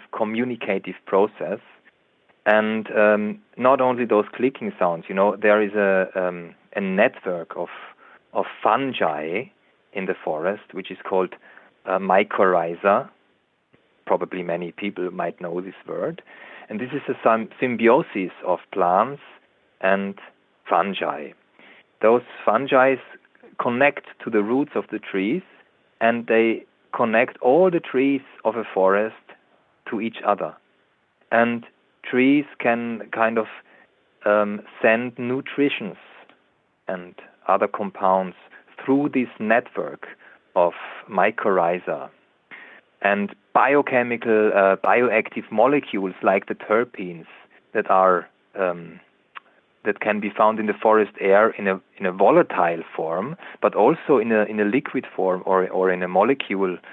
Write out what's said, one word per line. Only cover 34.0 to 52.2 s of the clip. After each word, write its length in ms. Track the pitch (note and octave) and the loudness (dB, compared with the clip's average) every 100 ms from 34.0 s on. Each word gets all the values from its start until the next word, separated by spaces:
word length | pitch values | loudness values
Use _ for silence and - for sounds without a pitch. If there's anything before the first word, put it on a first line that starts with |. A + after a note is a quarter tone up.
| _ _ G#2 | _ _ 0
um, 340 | G#2 G#2 G#2 - - | 2 2 -4 -12 -2
send 360 | A#2 A2+ B2 B2+ | 2 2 -2 -8
nutritions 800 | A#2+ C3 C3 - C#3 - G2+ - - - - _ _ _ _ _ - | -6 -6 -6 -2 -2 -2 -10 -14 -20 -20 -20 _ _ _ _ _ -12
and 280 | F#2 F2+ - - _ - | -10 -12 -20 -20 _ 0
other 200 | F#2+ G2+ | 0 0
compounds 680 | - G2+ - F#2+ F#2+ F#2 - - - _ - | -4 -8 -2 0 0 0 -8 -20 -20 _ -10
through 260 | - C#3 C#3+ | -2 0 0
this 140 | C3 A#2 - | -2 -4 -4
network 680 | G#2+ A#2 - - D#2 - - - - - _ F#2 | 0 0 -2 -8 -10 -10 -18 -20 -20 -20 _ 0
of 160 | F2 - - - - | 0 0 -12 -18 -6
mycorrhiza. 960 | G2 G2+ - A2 F#2 E2+ F2+ - D2 C2 _ _ _ _ - - - _ _ | 0 0 0 0 2 2 -2 -4 -8 -10 _ _ _ _ -20 -20 -20 _ _
And 320 | G2+ G2+ G2+ - _ | -2 0 -2 -8 _
biochemical, 960 | B2 A#2+ C#3+ C#3 B2+ A#2+ A#2 A#2+ G#2+ G#2+ | 2 4 4 2 0 0 -2 2 2 4
uh, 220 | G2 G2 F#2+ | 4 4 4
bioactive 760 | - A2+ B2 A2 - - - | 2 2 4 2 -2 -6 -4
molecules 640 | A2 B2 C#3+ - G2+ F#2+ - | 2 4 2 -2 -4 -6 -2
like 240 | A2 G2 - | 0 0 0
the 80 | |
terpenes 720 | G#2 - A2 A#2+ - F2+ E2+ D#2+ - _ _ _ | -8 -2 0 0 -6 -12 -12 -18 -20 _ _ _
that 140 | A2 G#2 | -4 2
are, 380 | F#2+ F#2+ F2+ - _ _ G2 | 4 4 4 -2 _ _ -4
um, 400 | F#2 F2 E2+ F2 _ _ _ - - _ _ _ | -4 -4 -10 -20 _ _ _ -20 -20 _ _ _
that 160 | G#2 G#2 | -6 -4
can 200 | G#2+ G#2+ | -2 -2
be 100 | G#2 - | -2 0
found 220 | A2 A2 | 2 2
in 80 | G#2+ | -2
the 80 | |
forest 380 | G2+ A2 G#2+ G#2 - | 0 2 4 2 -2
air 300 | G2 G2 A2 | 2 4 4
in 180 | - G2+ | 0 -4
a, 120 | F#2+ - - | -4 -8 -8
in 80 | F#2 | -6
a 60 | |
volatile 680 | F#2 | 2